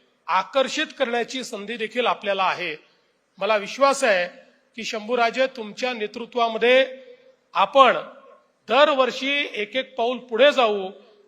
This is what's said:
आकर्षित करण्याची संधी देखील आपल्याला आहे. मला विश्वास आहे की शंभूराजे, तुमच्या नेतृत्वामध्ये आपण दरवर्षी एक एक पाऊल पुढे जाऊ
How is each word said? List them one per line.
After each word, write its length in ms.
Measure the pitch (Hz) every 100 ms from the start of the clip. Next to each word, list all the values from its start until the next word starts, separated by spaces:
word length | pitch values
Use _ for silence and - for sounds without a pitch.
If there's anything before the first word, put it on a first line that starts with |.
| _ _ -
आकर्षित 600 | 180 190 269 262 285 311 -
करण्याची 460 | 247 240 233 254
संधी 320 | 233 208 202 233
देखील 300 | 220 240 226
आपल्याला 360 | 175 202 196
आहे. 340 | 185 147 175 151 _ _ _ _ _ -
मला 180 | 196 214
विश्वास 480 | 196 - 277 269
आहे 220 | 254 185 175 - - _ _ -
की 80 |
शंभूराजे, 600 | 214 226 214 247 233 220 262
तुमच्या 460 | 262 208 202 254
नेतृत्वामध्ये 960 | 240 208 240 226 240 233 220 233 254 269 - - - _ _ _
आपण 420 | 170 202 277 254 165 - - - - _ _ -
दरवर्षी 800 | 240 302 277 254 - 262 285 294
एक 240 | 233 208 262
एक 180 | 262 -
पाऊल 220 | 233 240
पुढे 340 | - 226 285
जाऊ 380 | 269 226 208 190 196 - _